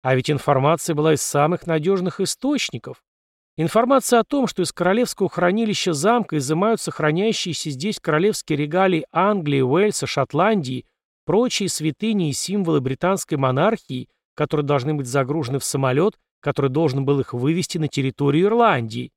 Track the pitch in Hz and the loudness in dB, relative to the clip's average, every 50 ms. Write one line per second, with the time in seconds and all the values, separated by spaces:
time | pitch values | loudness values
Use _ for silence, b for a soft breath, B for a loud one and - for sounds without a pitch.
0 | _ 131 131 127 127 - 151 135 - - 147 135 131 147 165 165 - - 160 147 | _ 2 0 0 2 0 -2 -2 0 0 0 2 4 2 2 0 0 -4 -2 0
1 | 151 160 156 135 - - - 147 147 156 180 170 - 170 160 160 147 180 196 190 | 2 2 2 2 0 -2 0 2 2 2 0 -2 -4 -2 -2 -2 0 0 0 0
2 | 180 185 - - 196 - - _ - 269 294 262 - - - 120 - 127 127 _ | 0 -4 -2 -4 -4 -4 -4 _ -2 -2 0 0 -2 -4 -8 -10 -12 -12 -16 _
3 | _ _ _ _ _ _ _ _ _ _ _ - 156 160 - 220 240 240 277 262 | _ _ _ _ _ _ _ _ _ _ _ -2 -2 2 2 2 4 4 4 2
4 | - - 240 233 220 _ - 285 254 208 - - 180 - - - 175 180 190 233 | 4 4 2 2 2 _ 0 0 0 0 0 -2 -4 -4 -2 -2 0 2 2 2
5 | 247 - - - 202 170 - - 175 175 185 220 233 214 196 - - 185 165 139 | 0 -2 -2 -2 -2 -2 0 0 2 2 2 2 0 0 -2 -2 -2 -2 -2 0
6 | 143 208 240 240 202 - - 151 135 127 156 165 190 220 226 - - - - - | 2 2 2 2 0 0 -2 -4 0 0 0 0 2 2 0 0 -2 -8 -6 0
7 | 156 151 151 170 202 226 220 - - 185 151 - - 160 139 127 147 214 208 - | 0 0 2 2 0 0 0 -2 -4 -6 -6 -6 -6 -8 -8 -4 -4 -6 -6 -4
8 | _ - 151 151 180 214 214 - - - 156 139 147 147 156 180 190 190 185 160 | _ -2 0 2 2 2 0 -2 -2 -4 -2 -2 -2 -2 0 2 2 2 2 0
9 | - _ - 165 185 208 214 196 165 147 143 139 131 123 135 170 202 214 185 - | -2 _ -2 0 2 2 0 0 0 0 2 2 2 2 2 2 2 2 0 -2
10 | - - - - 135 - - 143 175 214 220 202 147 123 131 123 - _ _ _ | -4 -4 -2 -2 -2 -2 0 0 2 2 2 0 -2 -4 -6 -8 -10 _ _ _
11 | _ _ _ _ _ - 160 208 247 254 - - 202 175 - - 151 156 143 _ | _ _ _ _ _ 0 2 2 2 2 0 -2 -4 -4 -4 -2 -2 -4 -4 _
12 | - 220 220 202 175 151 131 - - - 190 208 190 165 160 147 123 131 135 - | -2 -2 0 0 0 0 -2 -4 -6 -4 -2 -2 0 2 0 0 0 0 -4 -2
13 | - 175 196 175 - _ 165 143 135 131 127 131 160 208 226 - _ _ 135 127 | 0 0 0 0 -2 _ -2 0 0 0 2 2 2 2 0 -2 _ _ -10 -10
14 | 123 _ _ _ _ _ _ - 151 - - 156 147 139 147 139 120 147 156 147 | -10 _ _ _ _ _ _ -4 -4 -2 0 -2 0 0 0 0 0 -2 -2 -2
15 | 135 123 123 143 135 123 147 165 143 117 135 135 - - - 139 135 131 127 139 | -4 -2 0 -2 0 0 -2 -4 -2 -4 -4 -4 -4 -4 -2 0 0 2 2 2
16 | 170 214 - _ _ _ _ _ - 143 139 - 139 135 127 151 165 151 127 139 | 2 0 -2 _ _ _ _ _ -6 -4 -2 0 0 0 2 2 0 2 0 0
17 | 135 131 143 139 127 - - 123 123 147 165 180 180 - - 175 156 143 - - | 0 2 2 2 0 -2 -4 -2 0 0 0 0 -2 -4 -4 -4 -4 -2 -2 -2
18 | 135 131 - - 143 143 139 156 180 202 220 240 233 220 180 131 117 113 110 120 | -2 -2 -2 0 0 2 4 4 2 2 2 4 4 4 2 2 -2 -4 -6 -8
19 | 127 - _ | -10 -10 _